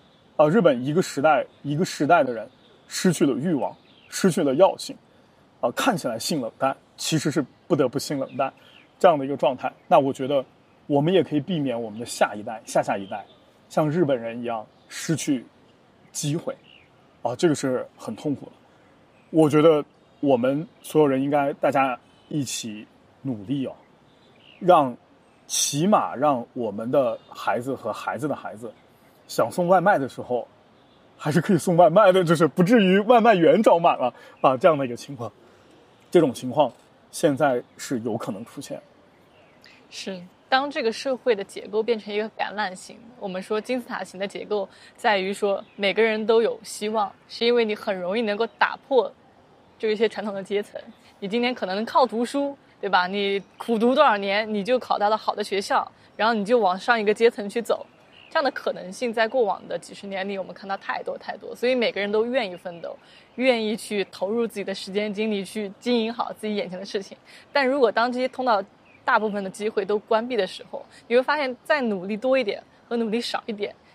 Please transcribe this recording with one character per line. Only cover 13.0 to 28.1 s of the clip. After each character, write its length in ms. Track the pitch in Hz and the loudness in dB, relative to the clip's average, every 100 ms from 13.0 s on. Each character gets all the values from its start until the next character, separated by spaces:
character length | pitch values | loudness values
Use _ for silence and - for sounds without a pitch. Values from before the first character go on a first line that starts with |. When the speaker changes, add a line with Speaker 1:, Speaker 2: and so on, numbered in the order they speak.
| 98 | -6
Speaker 1:
代 180 | 104 - _ _ _ - | -12 -14 _ _ _ -6
像 240 | 175 151 | -2 0
日 140 | 170 143 | 2 2
本 120 | 127 | 0
人 220 | 113 117 | -4 -8
一 60 | 117 | -6
样 200 | 113 107 _ - | -8 -10 _ -18
失 300 | - - 156 | -10 -4 -4
去 280 | - 127 - _ _ _ _ _ _ | -2 -4 -6 _ _ _ _ _ _
机 240 | - 147 160 | -8 -6 -4
会， 180 | - - _ - _ _ _ _ | -6 -12 _ -20 _ _ _ _
啊， 120 | 117 123 | -8 0
这 140 | 175 | 0
个 40 | |
是 320 | 139 135 123 - - | 2 -2 -4 -6 -12
很 180 | - 110 | -12 -8
痛 180 | 156 | -6
苦 120 | 123 - | -6 -10
的。 60 | - _ _ _ _ _ _ - | -20 _ _ _ _ _ _ -2
我 180 | 156 151 | 4 6
觉 120 | 151 | 8
得 220 | 160 147 - _ _ - | 6 6 0 _ _ -2
我 160 | 143 123 | 2 2
们 280 | 127 143 180 _ | 2 0 -6 _
所 200 | - 156 | 0 4
有 60 | 147 | 4
人 140 | 131 | 4
应 80 | 143 | 2
该 220 | 143 139 | 0 0
大 160 | - 147 | 0 0
家 300 | 135 135 120 _ _ - | 2 0 -2 _ _ -8
一 120 | 151 | -6
起 460 | 127 - 113 104 - _ _ _ | -4 -6 -10 -12 -16 _ _ _
努 220 | 135 107 | -8 -8
力 220 | 98 143 113 | -6 -6 -6
哦， 80 | - _ _ _ _ _ _ _ - | -10 _ _ _ _ _ _ _ -2
让， 360 | 175 170 131 117 _ _ _ _ - | 4 6 4 -4 _ _ _ _ -8
起 400 | - - 143 190 | -4 -2 0 2
码 300 | 185 92 101 | 2 0 0
让 300 | 147 127 120 | 0 0 -4
我 180 | 127 110 | -8 -6
们 180 | 104 113 | -6 0
的 300 | 131 120 - - | 2 2 -2 -12
孩 320 | - - 107 | -8 -4 -4
子 160 | 127 120 | -4 -8
和 160 | 110 | -6
孩 260 | 101 - | -8 -8